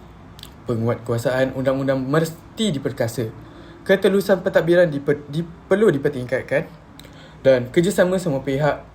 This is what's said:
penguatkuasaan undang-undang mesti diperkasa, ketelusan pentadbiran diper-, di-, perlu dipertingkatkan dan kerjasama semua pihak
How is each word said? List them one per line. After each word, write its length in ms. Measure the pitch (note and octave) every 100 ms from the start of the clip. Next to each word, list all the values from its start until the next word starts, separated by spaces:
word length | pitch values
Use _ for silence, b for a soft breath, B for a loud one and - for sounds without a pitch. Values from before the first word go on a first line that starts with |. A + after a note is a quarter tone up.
| - - - - - - -
penguatkuasaan 880 | A2+ A#2 A2+ - B2 C3+ B2+ C3
undang-undang 480 | C3 C3+ C3+ C3+ C3+
mesti 720 | C3 D#3 D#3+ - - - G#3+
diperkasa, 560 | C#3 C#3+ - A#2 - A2 - B B B B -
ketelusan 560 | F#3+ G3+ G3 G3 F#3
pentadbiran 480 | F#3+ F#3 E3 F3 F3+
diper-, 320 | C#3+ D3+ C#3+ -
di-, 160 | D3 E3
perlu 480 | - - G3 G#3+
dipertingkatkan 720 | C#3+ C#3 B2+ A#2+ B2+ - C#3 E3+ - - - B B B B C3
dan 240 | B2+ A#2
kerjasama 480 | F3 F3 G3+ F3+ F#3
semua 240 | F3 C3+
pihak 400 | - C3+ D3 - -